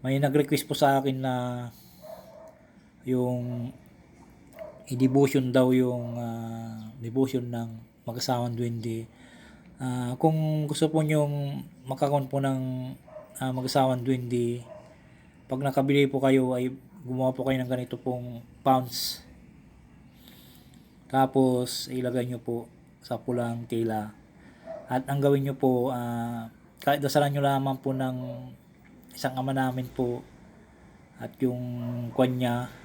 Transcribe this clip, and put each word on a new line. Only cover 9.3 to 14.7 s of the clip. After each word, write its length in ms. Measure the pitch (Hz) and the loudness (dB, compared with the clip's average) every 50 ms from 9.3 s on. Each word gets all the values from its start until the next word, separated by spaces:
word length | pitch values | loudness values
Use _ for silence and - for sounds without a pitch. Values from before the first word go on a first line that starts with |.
| - - - - - - - - - | -20 -20 -20 -20 -20 -20 -20 -20 -14
Ah, 400 | - 131 127 127 127 123 120 120 | -8 -6 -4 -4 -2 -4 -4 -4
kung 480 | - - 160 156 160 156 156 156 151 151 | 2 2 2 2 2 0 0 0 0 0
gusto 240 | 147 151 - 160 156 | -2 0 2 2 2
po 160 | 156 156 156 | 4 2 2
nyong 560 | 151 156 151 147 147 143 143 143 139 139 135 131 - - - - | 2 2 2 2 2 0 -4 -4 -4 -6 -8 -10 -12 -16 -18 -8
makakon 480 | 131 135 131 151 139 143 143 139 135 - | -8 -2 -2 0 2 2 0 0 0 -2
po 80 | 139 | 0
ng, 560 | 135 135 135 131 131 127 127 127 127 127 131 - - - - - - - - | 0 0 0 0 -2 -4 -4 -6 -6 -8 -10 -14 -18 -18 -18 -18 -18 -16 -10
ah, 160 | - 131 131 127 | -6 -4 -2 -2
Mag-asawang 480 | 127 127 131 - 143 131 131 131 127 | -2 -2 0 2 4 4 4 2 0
Duwende, 640 | 120 131 131 127 123 120 120 120 120 117 120 120 117 - | 2 0 0 0 0 -2 0 0 0 0 -2 -4 -8 -14